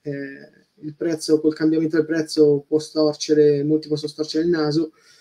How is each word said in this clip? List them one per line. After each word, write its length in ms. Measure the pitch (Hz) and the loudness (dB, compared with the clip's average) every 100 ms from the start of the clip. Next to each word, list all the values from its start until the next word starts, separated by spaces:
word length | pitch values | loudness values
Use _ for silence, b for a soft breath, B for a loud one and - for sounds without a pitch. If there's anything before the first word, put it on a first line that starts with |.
| 147 139 139 139 143 _ _ _ | -12 -10 -10 -16 -20 _ _ _
il 140 | 151 | -16
prezzo, 460 | 147 170 156 - 151 | -8 -6 -4 0 2
col 140 | 156 | 2
cambiamento 420 | 156 160 160 160 160 | 0 0 0 0 0
del 100 | - | 0
prezzo 580 | 165 156 156 151 143 - | -2 -2 2 4 4 0
può 120 | 151 | -4
storcere, 840 | - 156 156 147 - 151 147 143 | -2 0 0 0 0 4 4 4
molti 240 | 143 156 151 | 0 -2 -2
possono 220 | 151 151 | -6 -6
storcere 320 | - 151 156 | -8 -6 -2
il 60 | 170 | 0
naso. 420 | 165 151 151 160 b b b | 0 0 0 -2 b b b